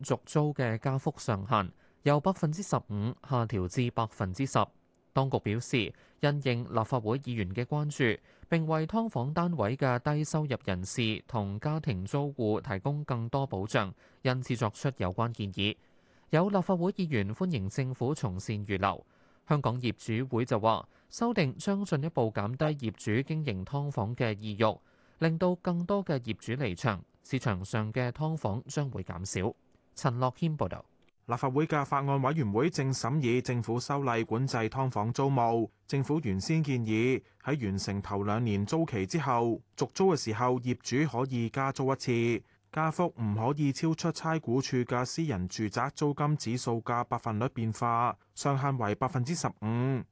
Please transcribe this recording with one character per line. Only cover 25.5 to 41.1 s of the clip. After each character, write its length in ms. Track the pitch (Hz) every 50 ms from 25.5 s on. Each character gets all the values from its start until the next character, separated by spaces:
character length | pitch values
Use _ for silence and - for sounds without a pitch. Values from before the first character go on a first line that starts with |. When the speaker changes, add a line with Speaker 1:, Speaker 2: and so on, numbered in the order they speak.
| 180
Speaker 1:
更 280 | 175 - 185 175 175 175
多 200 | - 202 202 190
嘅 160 | - 160 131
業 140 | 117 113 107
主 180 | - - - 113
離 240 | 135 147 107 90
場， 260 | - - 123 101 87 - _ _ _ -
市 120 | - -
場 280 | 131 - 131 101 90 95
上 280 | - - 117 107 107 107
嘅 200 | 131 127 123 123
劏 240 | - 156 156 160
房 260 | 151 - 107 95 - - -
將 200 | - 156 143 135
會 140 | 120 95 95
減 220 | - 92 85 92
少。 280 | 98 - 95 92 110 - _ _ _ _ _ _ _ -
陳 200 | - - 143 117 123
樂 140 | 127 127 123
謙 220 | - 170 165 156
報 120 | 147 113 90
道。 160 | - - - _ _ _ _ _ _ _ _
Speaker 2:
立 100 | - 117
法 120 | 123 - 135
會 180 | 127 143 156
嘅 180 | 156 160 147 139
法 140 | - 147 139
案 240 | 139 139 139 139 135
委 100 | 131 151
員 200 | 160 135 104 98
會 160 | 110 139 180
正 240 | 175 - 139 135 131
審 220 | - - 113 135
議 260 | 160 139 117 117 127
政 220 | 123 - 127 120 110
府 160 | - 113 120
修 240 | - - 143 143 139
例 220 | 131 117 117 113
管 220 | - 110 117 135
制 100 | 131 -
劏 340 | 120 113 110 - 135 135 131
房 220 | - 107 104 113 117
租 180 | - 139 139
務。 380 | 139 131 117 117 113 117 113 104 _ _ _
政 160 | - - 139 131
府 160 | - 147 165 156
原 160 | 110 95 95
先 220 | 95 - 160 160 156
建 220 | 143 135 123 117
議 380 | 110 107 110 117 127 131 113 - _ _ _ -
喺 200 | 127 143 151 120
完 140 | 98 95 98
成 240 | - - 98 101 95
頭 220 | - 104 98 101
兩 200 | 104 104 113 123
年 220 | 117 104 98 101
租 180 | 104 156 160 165
期 220 | 156 - 104 95
之 140 | 92 - 170
後， 400 | 139 139 127 120 117 117 113 - - _ _
續 120 | - 143 127 -
租 200 | - 190 190 175
嘅 20 |
時 180 | 139 - 113 107
候 240 | 101 123 127 127 127
業 140 | 123 123 123 - -
主 360 | - 120 131 156 143